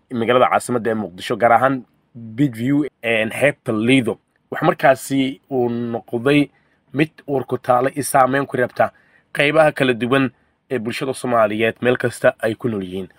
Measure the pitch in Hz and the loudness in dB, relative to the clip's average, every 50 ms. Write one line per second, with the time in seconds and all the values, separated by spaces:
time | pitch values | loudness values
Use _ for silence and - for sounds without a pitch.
0 | _ - 131 113 113 107 123 127 117 80 95 107 - - 123 120 101 113 110 110 | _ -8 -4 -4 -2 0 2 2 2 4 2 0 0 -2 -4 -2 -2 -2 -2 -4
1 | 101 85 90 92 - - 123 101 117 117 117 113 127 135 135 127 113 _ _ _ | -4 -8 -10 -10 -8 -6 -2 2 2 4 4 4 2 2 -2 -2 -8 _ _ _
2 | _ _ - 117 113 113 110 123 147 135 110 113 120 135 143 147 147 123 _ _ | _ _ -20 -18 -16 -10 -2 -2 -2 -2 -2 -2 -2 0 0 0 -2 -4 _ _
3 | - 113 117 107 110 110 - - 127 143 - _ - 123 110 107 113 120 135 135 | -2 0 0 0 0 -2 -2 0 0 0 0 _ -6 -4 -2 0 2 2 2 2
4 | 110 110 92 - _ _ _ _ _ - - - 151 170 - - 156 143 131 - | 2 0 -4 -6 _ _ _ _ _ -10 -6 -2 0 0 0 2 4 2 2 2
5 | - - 135 135 131 135 143 - _ - 139 127 120 120 120 120 120 117 117 113 | 0 -4 -2 -2 -2 -2 -4 -10 _ -4 -2 0 0 0 -2 -4 -6 -6 -6 -8
6 | - - 123 120 117 143 147 147 139 - _ _ _ _ _ _ _ _ - 135 | -8 -6 -6 -2 0 2 4 4 2 0 _ _ _ _ _ _ _ _ -4 -4
7 | 156 - _ _ - - 135 131 120 - 127 123 - 127 123 123 131 135 - 151 | -4 -4 _ _ -8 -6 -4 -4 -4 -4 -8 -4 0 2 2 2 2 0 -4 -4
8 | 127 - - 135 131 127 135 139 135 - - 123 123 - - - 113 - _ _ | -6 0 2 2 4 4 2 0 -2 -2 -2 -2 -2 -2 0 -2 -2 -2 _ _
9 | _ _ _ _ _ _ - 151 143 147 147 160 156 151 - - 139 127 123 107 | _ _ _ _ _ _ -2 0 0 2 4 4 4 4 4 2 0 0 0 0
10 | 123 117 135 135 131 123 _ _ _ _ _ _ _ - 131 117 107 120 110 - | 0 0 2 2 2 0 _ _ _ _ _ _ _ -6 -6 -6 -6 -6 -8 -6
11 | 147 131 127 - - 127 120 113 110 104 107 107 113 113 - - 120 123 123 - | -6 -6 -6 -6 -4 0 2 2 2 2 2 0 0 -2 -2 0 0 0 0 0
12 | - 120 - - - 113 - - - 117 107 - - 123 110 98 95 90 92 95 | -2 -4 -2 2 0 0 0 0 -4 -4 -4 -4 -4 -4 -4 -4 -6 -6 -8 -10
13 | 92 - _ | -10 -10 _